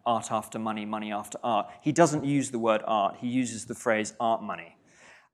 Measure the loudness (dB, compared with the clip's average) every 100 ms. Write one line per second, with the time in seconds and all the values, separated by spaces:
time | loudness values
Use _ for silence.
0 | 0 0 0 -4 -4 -6 -4 -4 -4 -6
1 | -4 -6 -6 -6 0 0 0 -4 0 6
2 | 6 4 0 0 0 0 2 2 2 2
3 | 0 -2 -2 0 0 -4 -8 -4 2 2
4 | 0 0 0 0 -2 -8 -10 -18 _ -20
5 | -20 -20 _